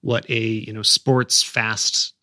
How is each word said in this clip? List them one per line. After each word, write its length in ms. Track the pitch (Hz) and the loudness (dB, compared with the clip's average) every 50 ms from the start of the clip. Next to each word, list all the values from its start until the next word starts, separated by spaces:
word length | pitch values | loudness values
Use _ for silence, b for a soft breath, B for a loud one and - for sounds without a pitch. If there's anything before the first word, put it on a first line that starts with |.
what 240 | - 120 117 - - - | -4 -2 -2 -2 -2 -2
a, 100 | 123 113 | -2 -2
you 320 | 113 113 110 110 104 107 | -2 -2 -4 -4 -6 -8
know, 100 | 110 110 | -8 -2
sports 600 | 104 - - - - 139 131 127 120 - - - | 0 2 2 2 4 2 2 2 2 2 2 0
fast 720 | - - - 123 110 110 110 - - - - - - - - _ | 0 0 0 0 0 0 0 0 -2 -2 -2 -2 -4 -4 -8 _